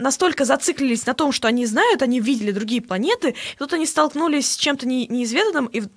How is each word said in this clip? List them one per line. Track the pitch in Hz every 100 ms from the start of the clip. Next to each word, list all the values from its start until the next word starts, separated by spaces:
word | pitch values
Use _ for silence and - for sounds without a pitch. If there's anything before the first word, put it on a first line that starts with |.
настолько | 262 - 359 -
зациклились | 254 269 - 269 269 233 247
на |
том, | 254 294
что | - 226
они | 247 233
знают, | 226 466 330
они | 254 247
видели | 220 240 208
другие | 196 220 240
планеты, | 240 185 302 480 277
и | - - -
тут | 285
они | 330 311
столкнулись | 311 302 285 330 294 -
с | -
чем-то | 294 277 247
не-, | 254 -
неизведанным, | 247 233 262 427 311 226
и | 226
в-, | 202